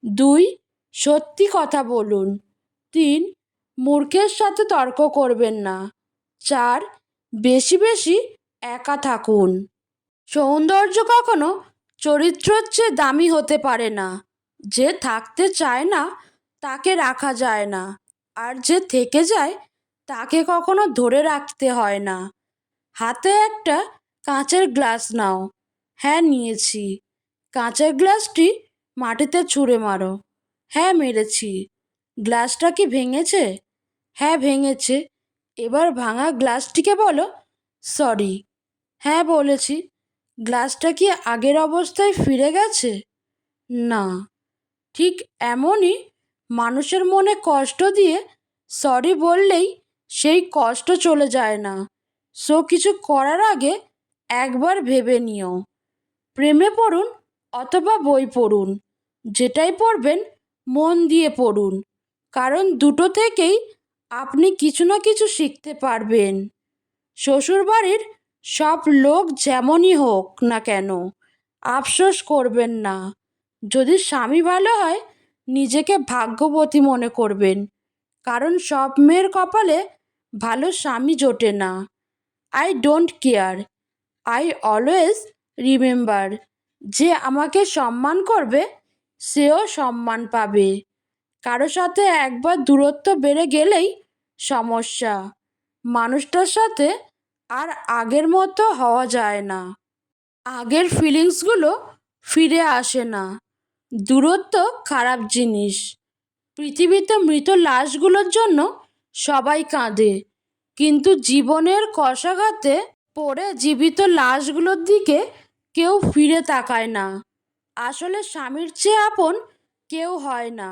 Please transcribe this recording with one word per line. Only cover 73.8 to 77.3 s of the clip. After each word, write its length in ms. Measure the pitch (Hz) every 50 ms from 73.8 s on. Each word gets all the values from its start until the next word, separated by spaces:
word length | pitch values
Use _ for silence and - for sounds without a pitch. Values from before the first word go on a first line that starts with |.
| 262 247 339 381
স্বামী 440 | 370 - 302 269 240 226 277 330
ভালো 360 | 330 339 359 370 392 440 466 427
হয়, 240 | 381 320 339 427 440 - _ _ _ _ _ _ _ -
নিজেকে 500 | 254 277 277 240 233 294 302 - 403 370
ভাগ্যবতী 800 | 262 - 240 247 226 226 226 226 294 311 294 311 311 302 302 294
মনে 300 | 277 277 262 247 240 233
করবেন, 560 | 233 - 233 208